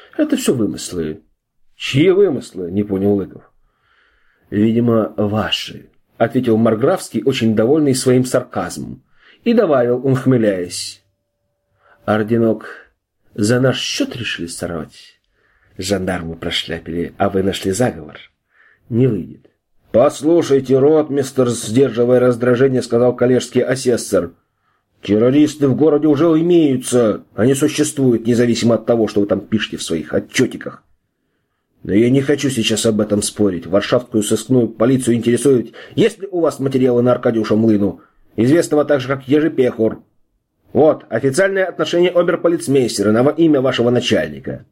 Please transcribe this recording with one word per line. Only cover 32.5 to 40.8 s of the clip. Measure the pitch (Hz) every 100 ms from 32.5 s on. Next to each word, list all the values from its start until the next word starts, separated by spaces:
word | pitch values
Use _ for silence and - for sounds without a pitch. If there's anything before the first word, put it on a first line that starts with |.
| 113 107 110 117
об | 107
этом | 107 101
спорить. | - - 101 87 85
Варшавскую | 101 - 123 - 107
сыскную | 101 110 - 127 110
полицию | - 120 131 113 117
интересует, | 117 120 139 123 107 - - -
есть | 220 -
ли | 196
у | 175
вас | 151 -
материалы | 135 131 127 120
на | 123
Аркадиуша | 120 123 113 104 107
Млыну, | 113 104 98 - _ _ _ -
известного | 123 165 151 151 143
также | 143 123
как | 135 131
Ежепехур. | 151 160 131 123 110 110 - _ _ _ _ _ _ _
Вот, | 120